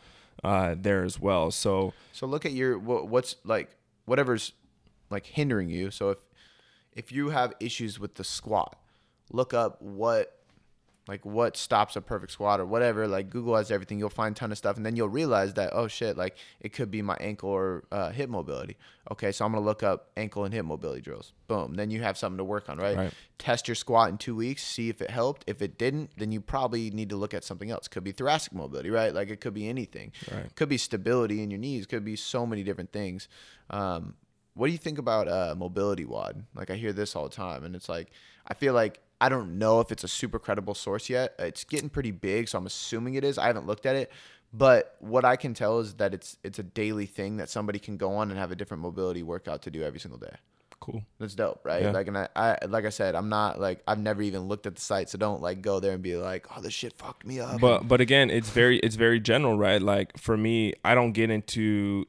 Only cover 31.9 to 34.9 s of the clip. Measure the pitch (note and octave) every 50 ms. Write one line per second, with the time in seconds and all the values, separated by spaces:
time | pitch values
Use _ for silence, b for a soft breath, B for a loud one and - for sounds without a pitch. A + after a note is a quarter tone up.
31.9 | B2+ A2+ G#2 A2 G#2+ - - - - B2 A#2+ A#2 A2 G2+ F#2+ G2+ F#2+ - F2 -
32.9 | - G#2 G2+ F#2 F2+ F#2+ - B B B B B B B B - - G#2 G2 F#2
33.9 | F2 E2+ E2+ - - - _ _ _ _ _ _ _ - B2 D3+ E3+ D#3 - E3